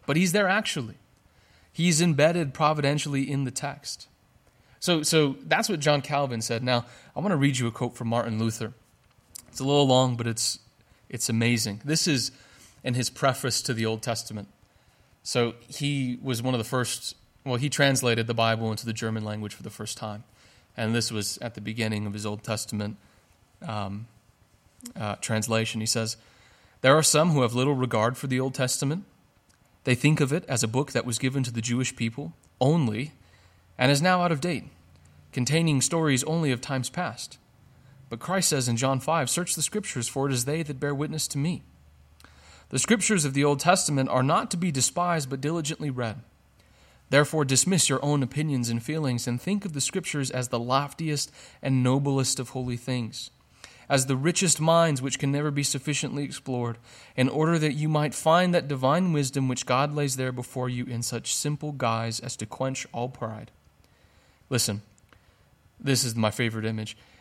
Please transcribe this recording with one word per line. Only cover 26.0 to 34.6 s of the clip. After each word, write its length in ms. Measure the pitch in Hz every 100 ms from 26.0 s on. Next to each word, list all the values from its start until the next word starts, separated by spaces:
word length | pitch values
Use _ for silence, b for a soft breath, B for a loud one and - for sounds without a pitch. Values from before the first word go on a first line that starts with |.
| 110 - b b b b b b
"There 180 | 131 151
are 60 |
some 260 | 151 147 170
who 120 | 147
have 120 | 123
little 200 | 120 135
regard 420 | 135 127 113 113 127
for 100 | 143
the 140 | 127
Old 140 | 131
Testament. 500 | 127 127 - 139 170 - _ _ _ _ _ _ _
They 100 | -
think 260 | 123 147 156
of 120 | 135
it 120 | 160 -
as 160 | 123
a 40 | 117
book 220 | 120 147
that 160 | 123 123
was 140 | 113
given 240 | 131 135
to 80 | 123
the 80 | 117
Jewish 340 | 117 123 127
people 380 | - 113 113 160 - _ _
only 520 | 131 170 123 107 151 - b b b b b -
and 120 | 127
is 120 | 143
now 200 | 180 180
out 100 | 175
of 80 | 151
date, 240 | 170 139